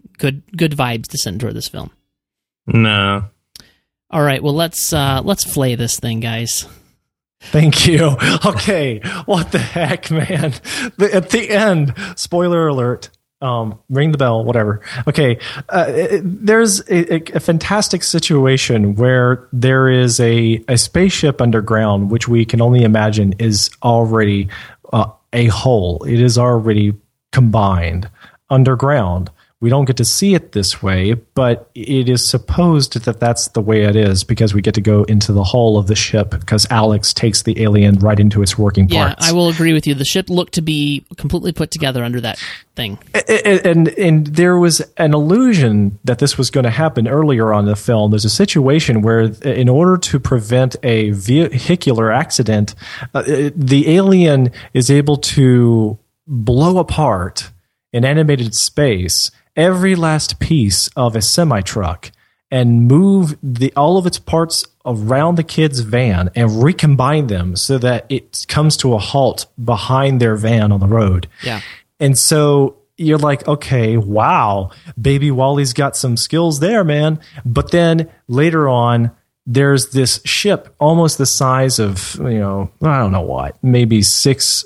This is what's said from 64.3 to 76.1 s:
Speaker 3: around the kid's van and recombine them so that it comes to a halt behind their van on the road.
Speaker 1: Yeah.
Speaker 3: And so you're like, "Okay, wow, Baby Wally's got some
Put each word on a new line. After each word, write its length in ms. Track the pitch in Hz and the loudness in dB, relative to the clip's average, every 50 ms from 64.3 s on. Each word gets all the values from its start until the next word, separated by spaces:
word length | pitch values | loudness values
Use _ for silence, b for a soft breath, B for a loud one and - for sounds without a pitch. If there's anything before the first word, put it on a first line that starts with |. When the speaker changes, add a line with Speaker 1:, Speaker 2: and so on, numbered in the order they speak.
| - 165 165 165 - - - - _ _ - | -2 -2 0 0 -2 -6 -6 -8 _ _ -8
Speaker 3:
around 500 | 123 120 107 104 110 127 135 151 170 175 | -6 -6 -4 -2 0 0 2 2 2 0
the 80 | 165 156 | 0 -2
kid's 380 | - - - 156 151 135 127 | -2 -2 0 0 0 0 -4
van 480 | 117 104 110 120 127 117 95 90 90 90 - | -4 -2 0 0 2 2 0 0 0 -2 0
and 280 | 117 117 110 107 110 123 | 0 0 0 2 2 2
recombine 640 | 151 185 - - 151 139 131 127 135 151 156 147 120 | 2 2 2 2 2 2 4 2 2 0 0 0 -2
them 280 | 101 90 87 92 87 | -2 -4 -4 -4 -4
so 220 | 87 - - 135 131 | -4 -4 -2 -2 0
that 280 | 117 123 123 117 - - | 0 0 -2 -2 -4 -6
it 360 | 135 123 - _ - - - - | -8 -8 -8 _ -14 -14 -8 -4
comes 300 | - 151 151 156 147 - | -2 0 2 2 0 0
to 160 | - 131 120 | 0 0 0
a 60 | 104 | 0
halt 480 | 95 - - 139 135 117 92 - - - _ - | -2 -2 0 0 2 0 0 -4 -8 -14 _ -8
behind 600 | 117 113 - - - - 131 131 139 139 135 123 | -4 -2 -2 -2 -2 -2 0 0 0 2 2 2
their 140 | 120 113 110 | 2 2 0
van 360 | 107 107 110 117 113 107 104 | 0 0 0 2 2 2 2
on 80 | 101 98 | 2 2
the 80 | 95 98 | 2 2
road. 400 | 110 113 107 98 92 90 87 - B B B | 2 2 2 2 0 0 -2 -6 B B B
Speaker 1:
Yeah. 180 | 123 113 104 B B B B B B _ - | -8 -8 -8 B B B B B B _ -2
Speaker 3:
And 180 | 147 139 131 - | 0 0 2 2
so 600 | - - 160 151 147 147 143 143 139 135 - _ _ _ _ - | 0 0 2 2 2 4 4 2 2 0 -2 _ _ _ _ -4
you're 200 | 165 156 151 151 | 0 0 2 2
like, 280 | 147 147 139 135 - - | 2 0 -2 -2 -2 -2
"Okay, 500 | 147 147 - - 135 123 113 110 113 117 | -4 -2 -2 -2 -2 0 0 0 0 0
wow, 720 | 107 101 104 107 113 127 127 127 123 107 98 101 95 92 B B B B B - | 0 0 0 0 2 2 2 2 2 0 0 -2 -4 -8 B B B B B -4
Baby 320 | 113 135 139 139 143 147 | -2 0 0 0 0 0
Wally's 420 | 135 123 131 135 143 143 143 131 120 | 0 0 0 0 0 0 -2 -2 -2
got 240 | - 139 139 - - | -2 -2 -2 -2 -4
some 180 | - 131 | -4 -2